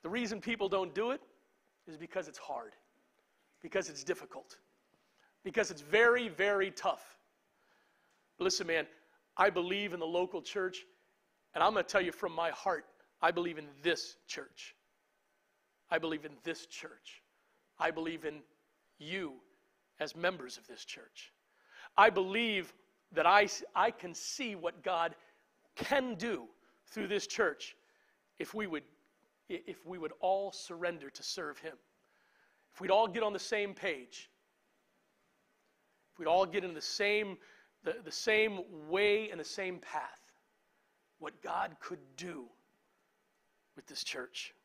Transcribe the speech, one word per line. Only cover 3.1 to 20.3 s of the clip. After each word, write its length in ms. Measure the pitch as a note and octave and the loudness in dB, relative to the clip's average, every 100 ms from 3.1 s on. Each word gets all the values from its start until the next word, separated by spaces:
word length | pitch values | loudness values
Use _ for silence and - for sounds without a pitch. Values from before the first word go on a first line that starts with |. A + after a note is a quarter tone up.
| _ _ _ _ _ | _ _ _ _ _
because 300 | E3 F#3+ F#3 | -2 -2 -2
it's 120 | C#3+ | -8
difficult, 540 | C#3 F3+ D3+ C3+ - - _ _ _ _ _ _ _ _ | -6 -6 -6 -16 -16 -20 _ _ _ _ _ _ _ _
because 260 | G3 G3+ G#3 | -4 0 0
it's 120 | E3 | -2
very, 460 | D3 G3+ A#3 A#3+ A#3 | 2 6 8 6 2
very 420 | D#3+ G3 G3+ G3 | 2 4 4 2
tough. 480 | - F#3+ D3+ - - _ _ _ _ _ _ _ _ _ _ _ _ | 0 -2 -2 -6 -20 _ _ _ _ _ _ _ _ _ _ _ _
But 60 | |
listen, 220 | F3+ F#3 F3 | 0 0 0
man, 200 | E3 D3 - _ _ _ - | 0 -2 -10 _ _ _ 4
I 140 | G3 | 4
believe 420 | F3+ F3 G3 G3+ | 4 0 -2 -2
in 80 | F3 | -4
the 60 | E3 | -2
local 340 | F3 F3+ F3+ | 0 0 -2
church, 460 | - G#3 F#3 F#3 - _ _ _ _ _ _ | -6 -4 -4 -6 -14 _ _ _ _ _ _
and 80 | - | 4
I'm 100 | F3 | 4
gonna 100 | G#3+ | 4
tell 180 | E3+ G#3+ | 4 4
you 120 | F3+ | 2
from 200 | - F#3+ | -2 -4
my 180 | E3 E3 | 0 -2
heart, 360 | C#3+ - E3 - _ _ _ | 0 -2 -2 -4 _ _ _
I 100 | E3 | 2
believe 280 | E3+ F3 D#3 | 4 -2 -4
in 80 | D3 C#3 | -10 -2
this 340 | D3+ E3+ - - - | 0 2 -2 -14 -12
church. 480 | - C3+ - - - _ _ _ _ _ _ _ _ _ _ _ | -10 -10 -16 -18 -20 _ _ _ _ _ _ _ _ _ _ _
I 80 | E3 | -2
believe 260 | D#3+ D#3 | 0 -4
in 80 | D3+ C#3 | -8 -12
this 220 | E3 D#3+ - | -8 -8 -10
church. 560 | - - A2+ - - _ _ _ _ _ _ | -14 -14 -16 -20 -20 _ _ _ _ _ _
I 120 | D#3+ | -2
believe 340 | D#3+ E3 E3 | 0 -4 -4
in 180 | D#3 D3+ - _ _ _ _ _ | -6 -10 -16 _ _ _ _ _
you 340 | D3 F#3+ E3 C3 _ _ _ _ _ _ | -8 -6 -6 -10 _ _ _ _ _ _
as 160 | D3+ | -8
members 420 | - F3 | -2 -2